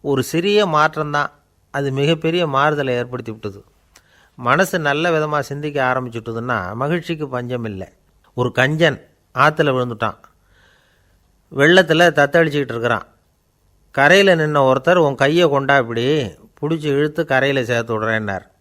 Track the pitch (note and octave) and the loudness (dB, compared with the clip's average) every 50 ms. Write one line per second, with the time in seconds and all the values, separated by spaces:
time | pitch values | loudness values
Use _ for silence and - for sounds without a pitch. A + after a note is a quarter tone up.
0 | - C#3+ C#3 C3 B2+ - - E3 E3+ G3+ G3+ G#3 G#3 F3+ D#3 D3+ D3+ D#3 - D#3 | -2 -2 -2 -2 -2 -2 -4 -2 0 2 2 2 2 2 2 2 2 2 0 -2
1 | D3+ D3 D3 D3 C#3+ - _ _ _ _ _ _ _ _ - C#3 C#3 C#3 C3 C3+ | -6 -4 -2 -4 -4 -4 _ _ _ _ _ _ _ _ -8 -4 -4 -2 -2 0
2 | C#3+ D3 E3 D#3 D#3 D#3+ E3 F3+ F3 D3+ C3+ C3+ C#3 D3+ D3+ D3 C#3 C3 B2 A#2+ | 0 0 0 0 -2 -2 -2 -2 -2 0 0 2 2 2 0 0 -2 -2 -2 -4
3 | A#2+ B2 B2+ A#2+ A2+ A2+ A2 A2 - G#2 F#2+ G2 - _ _ _ _ _ _ - | -4 -6 -8 -12 -10 -12 -14 -10 -12 -12 -12 -12 -20 _ _ _ _ _ _ -20
4 | _ _ _ _ _ _ _ - B2 A#2+ C3 D#3+ F#3+ F#3 - F3+ D#3 D3 C#3 D3 | _ _ _ _ _ _ _ -6 0 0 2 2 2 0 -2 -4 -2 -2 -2 0
5 | E3 F3 E3 D#3 D3+ D3+ D3+ D3 C#3 - C#3+ C#3+ D3 D3+ C#3+ C#3+ C3 B2+ B2+ C3 | 0 0 0 0 -2 -2 -2 -4 -4 -6 -8 -8 -8 -6 -4 -2 -2 0 -2 -2
6 | B2+ B2 A2+ A#2 A2 - A2+ A2+ A#2 B2+ B2 G#2+ F2+ F2+ G#2 A#2 C3 D3 E3+ F3 | -4 -6 -10 -10 -10 -8 -8 -8 -6 -4 -4 -4 -4 -6 -6 -6 -4 -4 -4 -4
7 | D#3 - E3+ D3+ D#3 C3+ C3 B2 B2 A#2+ B2+ B2 A#2 A2 G2+ F#2 F#2 - _ _ | -4 -6 -8 -8 -8 -8 -8 -8 -6 -6 -8 -6 -6 -8 -8 -10 -12 -14 _ _
8 | _ _ _ _ _ _ _ - B2+ B2 - - B2+ C#3 D#3 D#3 E3+ D#3 C3 - | _ _ _ _ _ _ _ -4 -4 -2 0 0 0 0 0 2 0 0 0 -2
9 | - _ _ _ _ _ _ B2+ C3+ D3+ D#3 D#3 D#3+ D3 C3 B2+ B2 B2 A#2 G#2+ | -14 _ _ _ _ _ _ 2 2 2 2 2 0 0 0 0 -2 -4 -4 -4
10 | A#2 G#2+ - _ _ _ _ _ _ _ _ _ _ _ _ _ _ _ _ _ | -6 -6 -6 _ _ _ _ _ _ _ _ _ _ _ _ _ _ _ _ _
11 | _ _ _ _ _ _ _ _ _ _ E3 C3+ C#3+ D#3 F3 F#3+ F3+ D3+ D#3+ D#3+ | _ _ _ _ _ _ _ _ _ _ 0 2 4 6 6 6 6 4 4 4
12 | F3 F3 C#3+ D3 C#3+ C#3 - E3+ E3 D#3+ C#3+ D3 C#3+ A#2+ A#2 A#2 A2+ A#2+ A#2 G2+ | 4 4 4 2 0 2 4 2 2 2 0 -4 -4 -4 -6 -4 -2 -2 -2 -2
13 | - _ _ _ _ _ _ _ _ _ _ _ _ _ _ _ _ _ _ - | -4 _ _ _ _ _ _ _ _ _ _ _ _ _ _ _ _ _ _ 2
14 | C#3 D3 F3 G3 G3 G3 F3+ E3 D#3 D3+ D3+ C#3+ C#3 C3 C3 C3 C3 E3 F3+ F3+ | 4 6 6 6 6 6 4 2 2 0 2 2 4 4 2 2 2 2 2 4
15 | D#3+ C#3+ C3+ - C3+ C#3 D#3+ F3 F3 D#3 C#3 C#3 C#3 C3+ C#3+ C#3 B2 A2+ A#2 A#2 | 4 2 2 0 0 2 2 2 2 2 2 0 2 2 2 2 2 0 -2 -2
16 | A#2+ C3 D3+ D#3 C3 G2 D#2+ _ _ - _ _ - D3 E3 D#3+ D3 D3+ C#3 C#3 | 0 0 0 0 -2 -6 -10 _ _ -20 _ _ -4 -4 -4 -4 -2 -2 0 0
17 | D3 D3+ D3+ E3 E3 - C3+ C3 C3 C#3 C#3 C3+ B2 A2+ B2 A#2 A2+ A2+ A2+ G#2+ | 0 -2 -2 -4 -2 0 0 0 2 2 0 -2 -2 0 -2 -2 -2 -2 -4 -4
18 | G#2+ A2 A2+ A2 G#2+ G#2 G2 F#2 - _ _ _ | -2 -2 -2 -2 -4 -4 -6 -8 -10 _ _ _